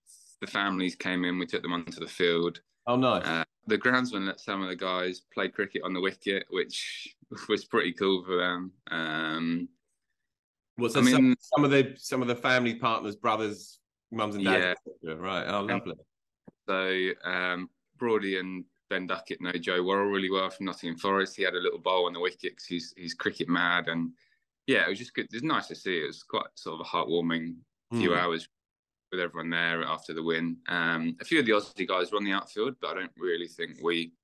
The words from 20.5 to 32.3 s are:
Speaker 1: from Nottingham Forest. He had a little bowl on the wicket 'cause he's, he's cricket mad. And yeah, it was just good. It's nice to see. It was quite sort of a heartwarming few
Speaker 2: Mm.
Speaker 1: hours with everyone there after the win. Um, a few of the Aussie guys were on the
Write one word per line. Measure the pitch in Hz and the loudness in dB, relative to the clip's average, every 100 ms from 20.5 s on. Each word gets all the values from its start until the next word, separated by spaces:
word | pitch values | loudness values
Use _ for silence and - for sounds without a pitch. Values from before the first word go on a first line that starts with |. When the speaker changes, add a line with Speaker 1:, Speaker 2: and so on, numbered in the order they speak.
Speaker 1:
from | - 95 | -2 -6
Nottingham | - 85 82 | -6 -6 -2
Forest. | 98 98 95 - | 2 2 2 0
He | |
had | 92 | 0
a | 90 | 2
little | 90 87 | 0 0
bowl | 92 92 87 | 2 2 2
on | |
the | 85 | 0
wicket | 90 - 90 - | -4 -2 -10 -8
'cause | - | -6
he's, | 87 82 - | -6 -6 -12
he's | 87 | -12
cricket | - 104 - 80 | -4 -4 -2 0
mad. | 87 87 87 82 | 2 2 2 0
And | 82 82 - _ _ _ _ - | -2 -4 -8 _ _ _ _ 0
yeah, | 113 | 2
it | 85 | 2
was | 98 | 0
just | 123 | -6
good. | - 101 | -8 -6
It's | 110 | -4
nice | 156 120 - | -2 -2 -4
to | |
see. | 82 98 87 | -8 -4 -2
It | 73 | -2
was | - | -8
quite | - 113 - | -6 -6 -6
sort | - - 80 | -10 -12 -10
of | 85 | -4
a | |
heartwarming | 87 78 85 82 82 82 85 - _ - | -2 0 0 2 -2 -4 -10 -16 _ -6
few | 117 90 | 0 2
Speaker 2:
Mm. | 87 | 2
Speaker 1:
hours | 87 82 - _ _ _ _ _ - | 2 -2 -6 _ _ _ _ _ -8
with | 92 | -4
everyone | 87 85 82 | -4 -4 -4
there | 85 85 85 | 0 0 0
after | 76 80 - | -2 -4 -6
the | 82 | -4
win. | 82 82 85 85 - | 0 0 0 -4 -4
Um, | 87 85 85 82 82 | 0 2 0 -2 -4
a | |
few | 107 160 | 0 2
of | 117 | 4
the | |
Aussie | 104 101 - 90 | 2 0 -6 -2
guys | 92 90 | 0 0
were | 104 | -2
on | |
the | 101 | -2